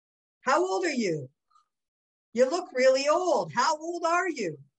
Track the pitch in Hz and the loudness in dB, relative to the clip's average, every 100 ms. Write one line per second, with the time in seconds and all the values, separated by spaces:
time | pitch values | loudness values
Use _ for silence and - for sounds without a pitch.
0 | _ _ _ _ - 294 370 381 359 262 | _ _ _ _ 0 2 2 0 -2 -2
1 | 202 156 127 _ _ _ _ _ _ _ | -2 -4 -8 _ _ _ _ _ _ _
2 | _ _ _ 226 262 349 349 262 262 262 | _ _ _ 0 0 0 -4 2 4 4
3 | 285 330 359 262 170 175 277 311 320 349 | 2 2 2 0 -2 -2 0 0 -4 -4
4 | 330 349 381 277 185 143 - | 0 0 0 -4 -6 -8 -18